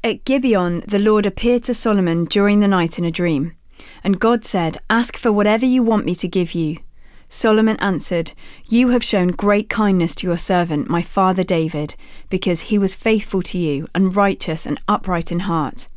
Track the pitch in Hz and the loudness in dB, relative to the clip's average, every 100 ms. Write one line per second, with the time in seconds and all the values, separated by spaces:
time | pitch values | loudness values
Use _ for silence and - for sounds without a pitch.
0 | 233 - - 269 254 202 175 175 - 202 | -2 -4 0 0 2 2 2 -2 -2 0
1 | 208 214 202 196 233 247 240 233 233 208 | 4 2 0 0 0 0 0 -2 0 2
2 | 180 165 165 202 202 202 202 190 165 - | 2 0 0 2 4 4 4 2 0 -2
3 | 175 165 175 147 165 - - - - - | -4 -2 0 0 -4 -8 -20 -20 -20 -6
4 | 190 190 226 240 - 196 165 - - 226 | -2 2 2 2 0 -2 -2 -4 -2 0
5 | 240 - 240 208 208 220 254 254 226 214 | 0 -2 0 2 4 4 4 4 4 2
6 | - 180 185 190 175 170 156 160 - - | 0 -4 -2 -2 -2 -2 -2 -4 -12 -20
7 | - - - - 226 214 220 220 202 175 | -20 -20 -6 0 2 4 4 2 -2 -2
8 | - 170 165 - - - - 226 247 247 | -2 -4 -4 -10 -20 -20 0 2 4 2
9 | - 208 180 175 202 208 214 - 208 185 | 2 2 2 2 2 2 0 0 2 4
10 | 165 - 180 170 - 180 175 147 - 170 | 0 -2 -4 -4 0 0 0 -2 -2 -4
11 | 165 - 185 185 185 170 160 156 151 - | -2 0 0 0 0 0 -2 -4 -8 -10
12 | - - - 185 - 170 - 208 196 - | -16 -18 -6 -2 0 -2 0 0 0 0
13 | 226 220 - 190 175 180 165 139 160 - | 0 0 0 -4 -4 -2 -2 -2 0 2
14 | 190 190 202 - - 160 - 151 - 208 | 2 2 2 0 -4 -4 -4 -6 -2 -2
15 | - 175 165 170 190 165 143 - - | -2 -4 -2 -4 -2 -2 -2 -6 -12